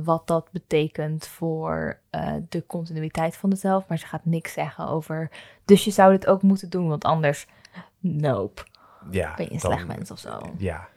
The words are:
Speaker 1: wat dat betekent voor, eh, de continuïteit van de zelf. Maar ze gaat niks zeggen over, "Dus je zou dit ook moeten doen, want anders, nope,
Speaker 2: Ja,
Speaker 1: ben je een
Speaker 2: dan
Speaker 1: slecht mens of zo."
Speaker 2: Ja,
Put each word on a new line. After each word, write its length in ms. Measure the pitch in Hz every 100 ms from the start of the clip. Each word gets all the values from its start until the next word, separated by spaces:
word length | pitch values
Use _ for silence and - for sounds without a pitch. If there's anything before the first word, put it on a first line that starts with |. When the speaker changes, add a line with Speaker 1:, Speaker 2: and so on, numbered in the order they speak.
Speaker 1:
wat 220 | 160 165 -
dat 220 | 165 -
betekent 760 | 175 - 156 151 - 151 156 -
voor, 720 | - 165 160 160 160 160 - -
eh, 220 | 156 151 151 165
de 180 | 170 -
continuïteit 720 | 175 165 160 156 - 160 -
van 140 | 196
de 60 | 190
zelf. 320 | 196 190 190
Maar 100 | 165
ze 80 | -
gaat 180 | 160
niks 280 | 165 165 -
zeggen 360 | - 147 - -
over, 420 | 160 156 160 160 - - -
"Dus 200 | - 196
je 60 | 214
zou 220 | 202 190
dit 140 | 190 190
ook 160 | 190
moeten 280 | 196 196 175
doen, 180 | 180 170
want 160 | 151
anders, 420 | - 160 151 147 - _ - 180 - _
nope, 640 | 180 151 147 107 98 - - _ - - -
Speaker 2:
Ja, 240 | 92 80 -
Speaker 1:
ben 80 |
je 80 | -
een 60 | -
Speaker 2:
dan 140 | 90
Speaker 1:
slecht 140 | 90 85
mens 240 | - -
of 80 | -
zo." 200 | - 55 - -
Speaker 2:
Ja, 300 | 92 80 87